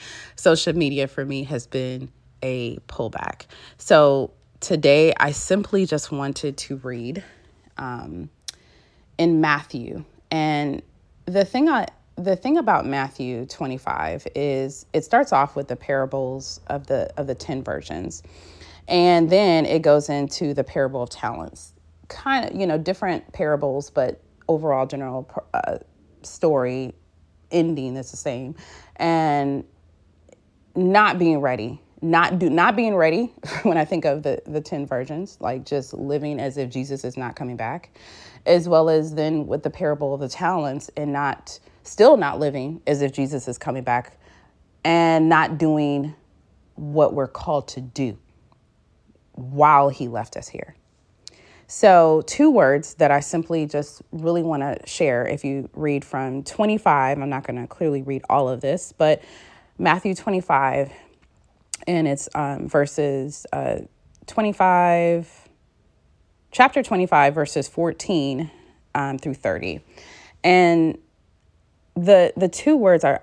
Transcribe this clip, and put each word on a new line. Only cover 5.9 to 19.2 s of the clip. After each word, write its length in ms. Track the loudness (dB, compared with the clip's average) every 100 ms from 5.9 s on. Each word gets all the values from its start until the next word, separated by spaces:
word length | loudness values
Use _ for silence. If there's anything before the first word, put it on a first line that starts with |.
| -2 -4
wanted 460 | -6 -6 -6 -8 -8
to 200 | -12 -10
read, 460 | -10 -10 -10 -12 -14 _ _ _ _ -14
um, 540 | -12 -12 -12 -14 -16 _ -20 -20 _ _ _ _ _ 0
in 200 | 2 4
Matthew. 640 | 2 0 -4 -12 -12 -14 -16 _ -6
And 500 | -2 0 -2 -2 -6 _ _ _ _ -4
the 180 | 0 0
thing 240 | 0 0
I, 160 | 0 -4 _ _ -8
the 200 | -4 -2
thing 220 | 0 0
about 300 | 2 0 0
Matthew 580 | -4 -4 -6 -8 -8 -10
twenty-five 840 | -10 -8 -6 -6 -6 -6 -8 -8
is 540 | -4 -2 -2 -6 -10 -6
it 140 | -6 2
starts 260 | 2 4
off 240 | 2 0 -4
with 120 | -8
the 80 | -10
parables 840 | -4 -4 -2 -4 -6 -8 -12 -16 -10
of 200 | -10 -4
the, 240 | -4 -4 -6
of 100 | -8
the 80 | -8
ten 280 | -6 -8
virgins. 600 | -6 -10 -8 -10 -10 -14 -20 -20 -20 -20 -20 -20 -2
And 420 | 2 4 4